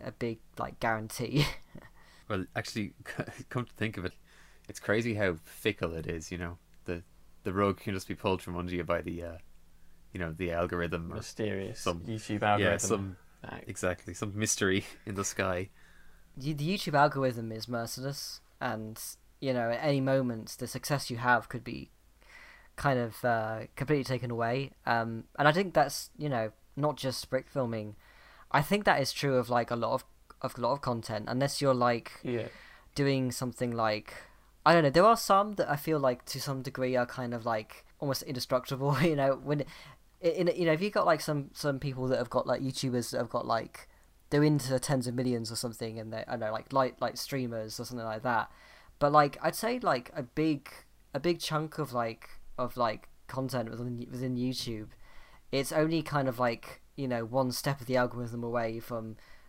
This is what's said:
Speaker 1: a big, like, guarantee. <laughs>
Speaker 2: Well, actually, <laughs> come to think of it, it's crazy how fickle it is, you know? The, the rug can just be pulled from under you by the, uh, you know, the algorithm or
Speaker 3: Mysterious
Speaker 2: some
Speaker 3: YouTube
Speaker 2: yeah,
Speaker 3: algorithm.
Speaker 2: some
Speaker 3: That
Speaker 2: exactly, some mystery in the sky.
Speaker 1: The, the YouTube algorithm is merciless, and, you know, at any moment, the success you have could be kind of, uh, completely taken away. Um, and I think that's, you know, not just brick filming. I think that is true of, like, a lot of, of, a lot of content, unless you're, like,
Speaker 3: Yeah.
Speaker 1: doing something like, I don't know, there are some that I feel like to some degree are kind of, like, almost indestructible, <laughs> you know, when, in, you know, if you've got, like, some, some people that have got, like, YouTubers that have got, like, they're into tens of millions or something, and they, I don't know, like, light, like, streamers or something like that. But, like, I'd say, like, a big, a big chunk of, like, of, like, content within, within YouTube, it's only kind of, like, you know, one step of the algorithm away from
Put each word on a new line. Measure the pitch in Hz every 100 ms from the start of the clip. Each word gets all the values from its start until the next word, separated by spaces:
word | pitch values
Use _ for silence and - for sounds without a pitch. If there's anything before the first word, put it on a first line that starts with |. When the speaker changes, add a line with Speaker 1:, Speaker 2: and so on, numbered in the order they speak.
| -
Speaker 1:
a |
big, | - 120 113 - -
like, | - -
guarantee. | 117 110 110 - 117 139 143
<laughs> | - - - - - - - -
Speaker 2:
Well, | 98 90 -
actually, | - 113 101 - - -
<laughs> | - - -
come | 123 120
to |
think | - 110 101
of |
it, | 90 - - - - - -
it's | -
crazy | - 107 117
how | 107 98 80
fickle | - - 110 - 85
it | 82 82
is, | 82 -
you | 87
know? | 87 90 _ -
The, | - 87 - - - -
the | 104
rug | 92 101 90
can | 113
just | 95 -
be | 87
pulled | 104 92
from | - 87
under | 90
you | 87
by | 82 85
the, | 85 85
uh, | 85 82 - - - - - - -
you | 95
know, | 85
the | 80 87
algorithm | 85 87 87 85 85 85
or | 82
Speaker 3:
Mysterious | - - 107 98 98 113
Speaker 2:
some | 95 85
Speaker 3:
YouTube | 101 110 - 104
Speaker 2:
yeah, | 104
Speaker 3:
algorithm. | 104 95 85
Speaker 2:
some | 101 104 98 92 - -
Speaker 3:
That | - 85 -
Speaker 2:
exactly, | - 90 87 -
some | 87 107 101
mystery | 110 - 98 98 - - 104
in |
the | 98
sky. | 98 - 95 90 98 - - - - - - -
Speaker 1:
The, | 135
the | 147 156 202
YouTube | 170
algorithm | 143 147 139 131 117 113
is | 110 113
merciless, | 117 117 - 135 143 - - - -
and, | 127 110 110 110 - - _ -
you | 135
know, | 123 117
at | 117
any | 151 139
moment, | 131 135 123 113 - -
the | 120
success | 135 - 147 -
you | 117
have | 123 123 -
could | 120
be | 123 - - _ _ _ - - - - -
kind | - 143 127
of, | 117 -
uh, | 123 113 110 110 117 -
completely | 135 147
taken | 127 127 120
away. | 117 117 127 135 -
Um, | 127 117 113 113 - -
and | 147
I |
think | 165 190
that's, | 156 143 - - -
you | 147
know, | 120 110 - - -
not | 151 131
just | 135 - -
brick | 135 -
filming. | 139 120 113 107 104 - - - - -
I | 139
think | 147 202
that | 202 139
is | 139
true | - 143 127
of, | 117
like, | 120 117
a | 120
lot | 113
of, | 131 - - - -
of, | 131 -
a |
lot | 120
of | 143
content, | 131 117 - 107 107
unless | 123 139 -
you're, | 139
like, | 127 123 117 - -
Speaker 3:
Yeah. | 135 120 - - - - -
Speaker 1:
doing | - 139 135 127
something | - 123 - 123
like, | 117 110 104 - - - - _ _ 151
I |
don't | 170
know, | 143
there | 151 214
are | 226
some | - 196 214
that | 202 -
I | 143
feel | 156 156
like | 135 123 -
to | 135
some | 147 131
degree | 131 131 127 127
are | 123
kind | - 120
of, | 120 117
like, | 110 107 - - -
almost | 143 127
indestructible, | - 123 - 127 - 127 143 131
<laughs> |
you | 170 147
know, | 135 131
when, | 139 147 - - - - _ -
in, | 175 160 175
you | 165 165
know, |
if | 156
you've | 208
got, | 202 170
like, | 151
some, | - 147 139
some | - 147 135
people | 143 127 127
that | 123
have | 120
got, | 127 -
like, | 123
YouTubers | 131 - 131 123 117
that | 123
have | 120
got, | 120 123
like, | 117 - - - - _ _ -
they're | 147
into | 151 147 123 131
tens | - 135 123
of |
millions | 120 127 117 113
or | 113
something, | 120 107 113 113
and | 110
they, | 110 -
I |
don't | 120
know, | 110
like, | 110 -
light, | 139 127 -
like, | 120 -
streamers | - 139 123 113 110 -
or | 117
something | 123 113
like | 110
that. | 123 113 - - - - - -
But, | 147
like, | 151 143 -
I'd | 160
say, | - 226 247
like, | 202 131 -
a | 156
big, | 123 - 160 139 - - - - -
a | 139
big | 165 160
chunk | - 156 156 156
of, | 131
like, | 120 117 113 - - - -
of, | 123 123
like, | 117 104 - - -
content | 131 131 127 113
within, | 113 123 120 -
within | 123 131 123
YouTube, | 127 123 120 110 110 - - - - - -
it's | 135 139
only | 160 156 165
kind | 151 143 131
of, | 117
like, | 123 117 - - - -
you | 135
know, | 120
one | 113 131 127
step | 120 143 139
of | 120
the | 127
algorithm | 123 117 120 117
away | 117 120 113 113
from | - 117 110 107 - -